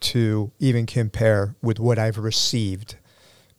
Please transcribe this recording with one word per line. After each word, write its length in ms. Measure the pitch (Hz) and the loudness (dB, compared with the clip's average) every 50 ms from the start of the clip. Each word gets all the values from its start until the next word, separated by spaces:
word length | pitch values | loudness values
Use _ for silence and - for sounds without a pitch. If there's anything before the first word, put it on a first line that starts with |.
to 500 | - - - 120 113 107 107 107 104 101 _ - | -8 -2 0 2 2 2 2 0 -2 -4 _ -2
even 260 | 139 135 120 117 113 | 0 2 2 2 0
compare 680 | - - 127 110 107 - 107 113 110 107 101 101 101 - - | 0 -2 -2 -2 -2 -2 2 4 4 4 4 2 -2 -4 -4
with 180 | - 113 107 - | -2 -2 -2 0
what 180 | 113 123 117 110 | 2 2 2 2
I've 200 | 110 110 101 110 | 0 -2 -2 -2
received 800 | 107 110 107 - - - - 117 110 95 92 95 110 - - - _ _ _ _ _ _ _ _ _ _ _ | -4 -4 -2 -2 -2 0 -2 -2 -2 -2 -4 -6 -10 -14 -18 -20 _ _ _ _ _ _ _ _ _ _ _